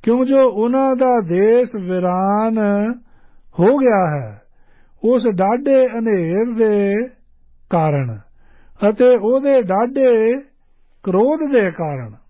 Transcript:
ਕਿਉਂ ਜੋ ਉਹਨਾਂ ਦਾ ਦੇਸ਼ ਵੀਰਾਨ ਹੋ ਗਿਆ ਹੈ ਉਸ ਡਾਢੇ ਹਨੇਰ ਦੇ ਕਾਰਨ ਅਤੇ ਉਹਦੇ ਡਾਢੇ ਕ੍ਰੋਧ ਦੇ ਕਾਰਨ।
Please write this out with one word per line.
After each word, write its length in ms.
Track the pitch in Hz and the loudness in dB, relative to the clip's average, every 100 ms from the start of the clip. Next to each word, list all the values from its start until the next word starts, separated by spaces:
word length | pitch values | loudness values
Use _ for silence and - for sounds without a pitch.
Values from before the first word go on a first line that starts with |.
ਕਿਉਂ 200 | 220 240 | 0 0
ਜੋ 240 | 262 269 262 | 2 2 2
ਉਹਨਾਂ 440 | 202 233 262 269 254 | 0 -2 0 -2 0
ਦਾ 180 | 254 240 175 | 0 0 0
ਦੇਸ਼ 480 | 175 208 233 247 214 180 | 0 2 2 0 -6 -6
ਵੀਰਾਨ 680 | 185 180 180 190 208 220 220 208 202 214 247 _ - - - - | -4 -2 -2 -2 -2 -2 -2 -2 -2 -4 -6 _ -20 -20 -20 -14
ਹੋ 220 | - 185 285 | 0 2 4
ਗਿਆ 280 | 262 202 175 | 2 2 0
ਹੈ 260 | 147 113 104 _ _ _ _ _ _ | -4 -8 -16 _ _ _ _ _ _
ਉਸ 240 | 220 247 226 185 | -2 0 0 0
ਡਾਢੇ 500 | 190 247 277 269 254 | -2 0 2 2 2
ਹਨੇਰ 640 | 233 226 196 165 185 233 | -2 -2 -2 -2 -2 -4
ਦੇ 400 | 226 220 208 196 202 247 _ _ _ _ _ _ | 0 0 0 0 -2 -6 _ _ _ _ _ _
ਕਾਰਨ 480 | 175 156 147 127 107 - _ - - - - | -2 0 -2 -4 -10 -18 _ -20 -20 -20 -2
ਅਤੇ 280 | 208 214 247 240 | -2 4 4 4
ਉਹਦੇ 440 | 208 262 277 269 | 2 0 2 0
ਡਾਢੇ 760 | 190 190 247 277 262 226 220 262 - _ _ _ _ _ | 2 -2 -2 2 2 4 2 -2 -8 _ _ _ _ _
ਕ੍ਰੋਧ 360 | - 185 247 311 302 | -4 0 2 0 0
ਦੇ 180 | 262 190 | 0 0
ਕਾਰਨ। 440 | 165 160 139 117 107 | -4 -8 -8 -12 -18